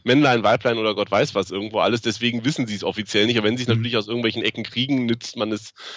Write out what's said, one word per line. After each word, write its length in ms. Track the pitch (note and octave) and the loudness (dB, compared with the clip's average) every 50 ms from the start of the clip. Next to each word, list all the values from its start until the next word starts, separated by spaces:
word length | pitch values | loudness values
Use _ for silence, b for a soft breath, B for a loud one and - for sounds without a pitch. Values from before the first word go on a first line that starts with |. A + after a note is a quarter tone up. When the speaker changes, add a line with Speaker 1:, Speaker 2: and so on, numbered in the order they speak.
| _ | _
Speaker 1:
Männlein, 380 | A#2 B2+ C#3+ D3 C3+ B2 A#2 | 4 4 6 6 4 4 4
Weiblein 340 | G2+ G#2 A#2+ A#2+ - - A#2 | 4 4 2 4 2 0 0
oder 180 | A2+ A2 A2 G#2 | 2 0 0 0
Gott 160 | G2 G2+ - | 0 -2 2
weiß 240 | G2 G#2 C#3+ D3+ - | 2 2 2 2 0
was 160 | G2+ F#2 - | -2 -2 -2
irgendwo 280 | F2+ G2 G#2 A2 G#2+ G#2 | -4 -6 -6 -2 0 2
alles, 240 | F2 G2+ A#2 A#2 | 2 2 2 0
deswegen 420 | - A#2 G2+ - A#2+ A#2+ A#2 A#2+ A2+ | -2 -4 -4 -2 -2 -2 -2 0 -2
wissen 220 | C3+ D#3 - B2+ | -2 0 0 -2
sie 80 | A2 G#2 | -4 -4
es 100 | F#2+ E2 | -4 -4
offiziell 400 | F#2 F#2+ A2 G#2 - - G#2 G#2 | -4 -4 -4 -6 0 2 2 4
nicht, 140 | A#2+ A#2+ A2+ | 4 2 2
aber 80 | G#2 G#2+ | 2 2
wenn 80 | A#2 | 0
sie 60 | B2+ | 0
es 60 | B2 A#2+ | 0 0
Speaker 2:
Mhm. 60 | A#2 | 0
Speaker 1:
natürlich 200 | A#2 A2+ A#2+ A#2 | 0 0 -2 -2
aus 120 | A2+ G2+ G2+ | -4 -2 -2
irgendwelchen 340 | A#2 A#2+ A#2 A2+ A2 A#2+ | -4 -2 -2 -2 -2 0
Ecken 200 | - A2 - A#2+ | -4 -4 -4 -4
kriegen, 440 | G#2+ - - A#2+ B2+ C3+ C#3+ C3 B2 | -10 -6 -4 -4 -2 0 0 0 2
nützt 300 | A#2 A#2 A#2 - - - A#2+ | 0 -2 -2 -4 -12 -6 -4
man 120 | G#2+ G#2+ | -4 -2
es, 220 | G#2+ G#2 - - B B B B B | -4 -6 -8 -14 B B B B B